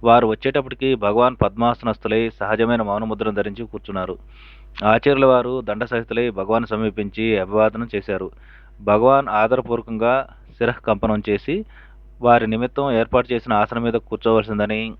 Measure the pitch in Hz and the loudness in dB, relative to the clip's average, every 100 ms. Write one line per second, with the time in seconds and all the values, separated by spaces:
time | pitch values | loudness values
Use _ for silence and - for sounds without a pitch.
0 | 117 120 117 107 135 139 131 127 135 127 | 6 6 6 0 -2 -2 -4 -4 -2 0
1 | 104 107 123 127 101 101 117 120 120 110 | 2 2 2 2 -2 2 0 0 -4 -4
2 | 110 110 113 - 101 107 113 120 107 101 | -2 0 -2 -4 -4 0 0 0 0 -2
3 | 110 107 110 104 104 101 113 107 - 98 | -4 -4 -4 -2 -4 -6 -12 -12 -10 -8
4 | 92 92 - - - - - - 104 113 | -8 -10 -14 -20 -20 -20 -20 -4 2 4
5 | - 135 135 127 123 127 110 104 117 120 | 4 4 4 4 2 -6 -6 -6 -4 -4
6 | 113 113 120 98 95 113 117 107 110 104 | -4 -2 -2 -4 -2 -2 -2 -2 -2 -4
7 | 101 95 113 107 92 104 110 110 117 104 | -8 -4 0 0 0 2 0 0 -6 -8
8 | 98 95 95 - - - - - 104 104 | -6 -6 -6 -12 -20 -20 -20 -8 0 4
9 | 120 139 139 107 110 127 120 117 113 113 | 6 4 2 0 2 0 -2 -6 -4 -4
10 | 117 131 131 - - - 117 120 - 104 | 0 0 -4 -14 -20 -4 -4 -4 -2 -2
11 | 113 107 107 101 - 175 220 - - - | 0 -2 -2 -4 -2 -6 -8 -16 -20 -20
12 | - - 120 120 113 113 123 - 139 117 | -20 -2 4 4 4 -2 -2 -2 0 0
13 | 113 127 123 120 123 107 104 117 117 113 | 0 0 0 -4 0 0 0 -2 -2 -2
14 | - 110 117 110 107 104 104 107 110 104 | -4 -4 2 2 0 -4 -2 -4 -8 -12